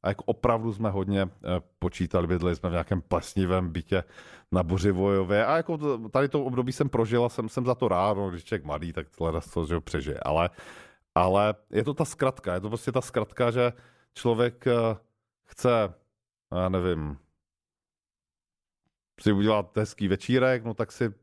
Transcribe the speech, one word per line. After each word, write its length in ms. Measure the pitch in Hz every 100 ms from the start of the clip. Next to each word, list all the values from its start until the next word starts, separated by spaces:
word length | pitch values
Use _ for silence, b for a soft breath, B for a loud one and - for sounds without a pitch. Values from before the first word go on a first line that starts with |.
a 60 | -
jako 160 | 101
opravdu 480 | - 113 120 113 113
jsme 180 | 101 110
hodně, 300 | 98 98 98
eh, 380 | 92 - - 90 - _
počítali, 480 | 90 - 87 92 85
bydleli 300 | 87 90 85
jsme 120 | 90
v 40 |
nějakém 300 | 85 82 95
plesnivém 680 | - 87 - - 90 92 87
bytě 360 | 82 - 95 - B B B B
na 100 | 90
Bořivojově 840 | 82 95 98 92 98 98 92 101 110
a 100 | 160
jako 220 | 160 160
t-, 300 | 147 120 110
tady 180 | 135 139
to 160 | 147
období 280 | 131 123 127
jsem 160 | 131 139
prožil 360 | 117 113 120
a 40 | 120
jsem, 200 | - 113
jsem 180 | - 123
za 80 |
to 140 | 123 123
rád, 280 | 90 101 101
no, 140 | 98
když 140 | 87
člověk 200 | - 104
mladý, 280 | 73 76 85
tak 140 | 80 76 -
leda 200 | 82 80
co, 260 | - - 78
že 80 |
ho 60 | 85
přežije, 400 | - 78 69 69
ale, 300 | - 76 87 B B B B B _
ale 400 | - 92 98 107 107 _
je 140 | 104
to 100 | 110
ta 100 | 139
zkratka, 500 | 156 - 131 - -
je 60 | 90
to 80 | 104
prostě 240 | 113 -
ta 80 | 127
zkratka, 500 | - - 107 - 120
že 220 | 117 123 120 b b b
člověk, 520 | - 123 113 120 120 131
eh, 300 | 120 113 107 _ _ _ _ _
chce, 480 | - 127 117 101 87 _ _ _ _ _
já 140 | 90 92
nevím, 500 | 92 90 82 76 71 _ _ _ _ _ _ _ _ _ _ _ _ _ _ _ _ _ _ _ -
si 120 | -
udělat 440 | 98 104 107 95 -
hezký 320 | 107 - 101
večírek, 560 | 95 - 127 131 123
no 100 | 113
tak 180 | 107 113
si, 220 | - 117 101